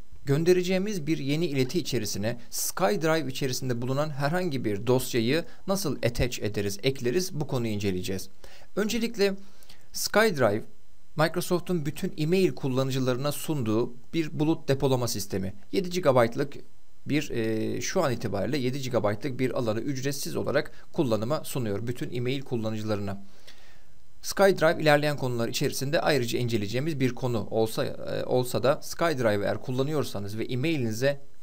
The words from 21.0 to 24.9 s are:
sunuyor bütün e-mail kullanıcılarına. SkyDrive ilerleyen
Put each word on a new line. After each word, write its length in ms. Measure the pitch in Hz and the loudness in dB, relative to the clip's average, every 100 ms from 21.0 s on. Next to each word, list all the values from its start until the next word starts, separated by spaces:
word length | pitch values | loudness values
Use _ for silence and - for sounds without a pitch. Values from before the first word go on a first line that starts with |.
| 139 107 110 151 | 2 2 0 -2
sunuyor 420 | - 143 113 101 120 | -2 -2 -2 -2 -2
bütün 240 | 117 - | -4 -4
e-mail 300 | 123 123 139 | -2 -2 -2
kullanıcılarına. 800 | - 123 110 110 107 104 101 98 - - - - - - - - - - | -2 -2 -2 -2 -2 -2 -2 -4 -6 -8 -8 -8 -8 -8 -8 -8 -8 -6
SkyDrive 600 | - - 196 170 160 170 | -4 4 6 6 4 4
ilerleyen 340 | 151 | 6